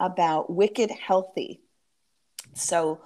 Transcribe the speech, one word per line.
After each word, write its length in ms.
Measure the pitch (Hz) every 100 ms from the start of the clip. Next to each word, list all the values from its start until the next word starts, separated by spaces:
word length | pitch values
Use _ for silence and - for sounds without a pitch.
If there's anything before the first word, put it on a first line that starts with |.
about 500 | 185 180 170 156 -
Wicked 400 | 175 214 214 220
Healthy. 680 | - - 190 185 - - - _ _ _ _ _ _ _ - -
So 460 | - - 170 160 160